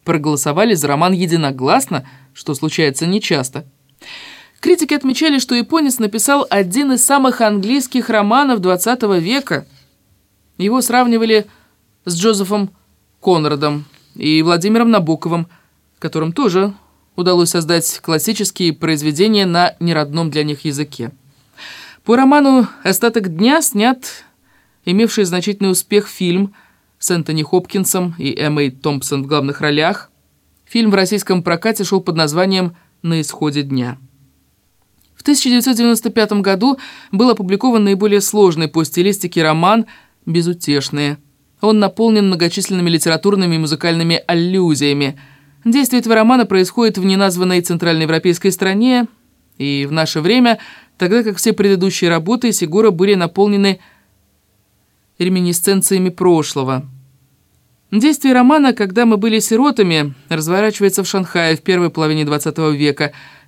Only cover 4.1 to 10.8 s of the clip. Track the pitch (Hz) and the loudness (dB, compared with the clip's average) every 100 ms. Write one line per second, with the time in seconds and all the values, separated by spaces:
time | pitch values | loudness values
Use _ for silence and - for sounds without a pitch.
4.1 | - - - - - - 349 302 294 269 | -20 -20 -20 -20 -6 0 0 0 -2 -2
5.1 | 254 320 277 - 240 233 320 285 247 214 | -2 0 0 0 -2 0 0 0 0 -2
6.1 | 220 - 285 - 202 185 208 285 254 - | -2 0 0 2 0 0 0 0 0 2
7.1 | 277 262 - 220 208 196 277 254 254 - | 2 2 2 0 0 0 -2 0 -4 0
8.1 | 214 208 240 285 233 185 180 214 247 220 | 0 2 2 2 0 0 0 0 -2 0
9.1 | 185 165 262 269 147 - _ _ _ _ | 0 0 -2 -2 -8 -8 _ _ _ _
10.1 | _ _ _ _ - 190 254 | _ _ _ _ -6 -2 0